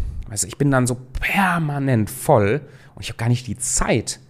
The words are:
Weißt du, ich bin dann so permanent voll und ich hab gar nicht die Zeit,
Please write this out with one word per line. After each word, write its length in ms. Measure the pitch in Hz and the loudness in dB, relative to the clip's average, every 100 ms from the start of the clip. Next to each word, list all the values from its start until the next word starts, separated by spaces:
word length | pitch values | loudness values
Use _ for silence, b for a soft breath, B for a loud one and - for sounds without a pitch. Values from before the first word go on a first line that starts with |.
| B B - | B B -8
Weißt 160 | 104 | -6
du, 40 | - | -6
ich 100 | - | 0
bin 120 | 143 | 2
dann 160 | 131 123 | 4 2
so 100 | 123 - - | -2 -6 -6
permanent 880 | - 190 185 170 151 143 139 117 104 | -2 0 2 0 -2 -2 2 2 0
voll 520 | - - 131 101 139 - B B | -2 4 4 4 0 -4 B B
und 80 | B | B
ich 80 | - | -10
hab 80 | - | -2
gar 100 | 117 | 0
nicht 180 | 120 - | 0 -2
die 120 | 104 | -6
Zeit, 600 | - - - 127 - - - | -2 0 2 0 0 -8 -14